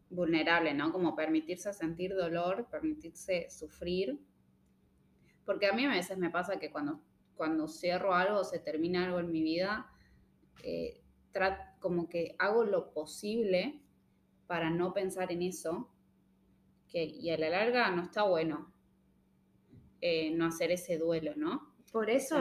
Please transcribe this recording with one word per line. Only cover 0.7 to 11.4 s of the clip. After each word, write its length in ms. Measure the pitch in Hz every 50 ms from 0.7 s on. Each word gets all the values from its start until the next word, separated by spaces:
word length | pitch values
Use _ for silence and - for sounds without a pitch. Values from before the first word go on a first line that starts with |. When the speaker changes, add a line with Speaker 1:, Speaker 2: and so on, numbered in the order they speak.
| 143
Speaker 1:
¿no? 180 | 143 147 165 165
Como 240 | 185 180 160 156
permitirse 560 | 160 156 156 160 160 156 160 180 175 - 202 196
sentir 420 | - 165 160 165 170 180 185 190
dolor, 540 | 190 175 165 170 170 170 180 196 214 240 -
permitirse 760 | - 151 156 156 151 151 - 165 165 - - - 185 175 170 -
sufrir. 720 | - - 156 151 - - 175 175 180 185 196 247 294 285 - _ _ _ _ _ _ _ _ _ _ _ _ _ _ _ _ _ _ _ _ _ _ _ _
Porque 220 | - 196 196 202 196
a 40 | 196
mí 120 | 233 269
a 40 | 285
veces 280 | 233 180 180 - 190 190
me 100 | 180 165
pasa 280 | - 175 180 190 190 -
que 120 | 151 147
cuando, 300 | - 151 147 151 165 - - _ _ _ _ _ _
cuando 320 | - 165 156 160 156 156 160
cierro 460 | - - - 175 175 180 185 196 180
algo, 300 | 175 185 196 208 202 185
se 140 | - 180 165
termina 460 | - 151 156 151 165 175 180 180 180
algo 140 | 185 180 175
en 100 | 175 170
mi 120 | 165 160 160
vida, 480 | 160 160 175 185 196 214 226 - - - - - - - - _ _ _ _ _ _ _ - -
eh, 380 | - 85 85 82 78 - - - - _ _ _ _ _
trat-, 460 | 196